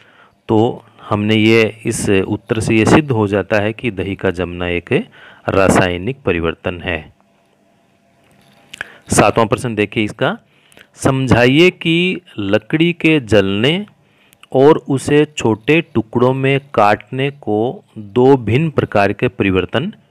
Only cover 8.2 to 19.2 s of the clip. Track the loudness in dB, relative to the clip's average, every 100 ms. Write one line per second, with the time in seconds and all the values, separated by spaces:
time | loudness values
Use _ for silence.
8.2 | _ _ _ _ _ -18 -18 -18 -4 0
9.2 | 2 2 0 -2 -4 -4 -4 -4 -6 -4
10.2 | -6 -6 _ _ _ _ -20 -4 -2 -2
11.2 | 0 2 4 4 2 2 -2 -2 -2 -6
12.2 | -10 -10 -2 -2 -2 0 0 0 0 0
13.2 | 2 2 2 -2 -2 -2 -8 _ _ _
14.2 | _ _ -4 4 4 4 0 -4 0 0
15.2 | 0 -2 -2 -2 0 -2 0 -6 -4 0
16.2 | 0 0 -2 -2 -2 2 2 2 -4 -6
17.2 | -6 -6 -4 -2 -2 -6 _ -20 -4 4
18.2 | 6 4 2 0 0 -2 0 0 0 0